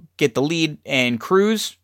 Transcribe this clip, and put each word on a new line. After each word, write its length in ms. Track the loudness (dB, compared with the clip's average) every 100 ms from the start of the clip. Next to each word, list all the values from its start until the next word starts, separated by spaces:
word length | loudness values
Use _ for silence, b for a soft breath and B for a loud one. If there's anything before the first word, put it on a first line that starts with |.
| -14 -2
get 180 | -2 0
the 60 |
lead 360 | -2 0 -2 -4 -2
and 340 | 0 0 -2
cruise 560 | 0 2 2 0 -6 -12